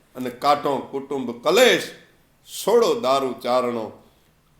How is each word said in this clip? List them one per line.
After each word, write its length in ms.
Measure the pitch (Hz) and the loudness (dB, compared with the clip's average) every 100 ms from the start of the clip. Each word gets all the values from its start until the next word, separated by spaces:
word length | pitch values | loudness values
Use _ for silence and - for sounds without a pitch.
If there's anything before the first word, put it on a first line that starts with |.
| _ - | _ -12
અને 140 | 127 | -10
કાઢો 460 | - 143 143 151 131 | -2 0 2 0 -4
કુટુંબ 680 | - 135 135 143 120 117 | -6 -10 -6 -6 -6 -4
કલેશ, 380 | 151 190 247 170 - - _ _ _ _ | 0 4 4 4 -2 -14 _ _ _ _
છોડો 560 | - - - 233 220 135 | -18 -8 0 2 4 2
દારૂ 320 | 123 135 135 | 0 0 0
ચારણો, 600 | 117 123 127 120 120 104 - _ _ _ _ _ | -4 -2 0 0 -4 -8 -12 _ _ _ _ _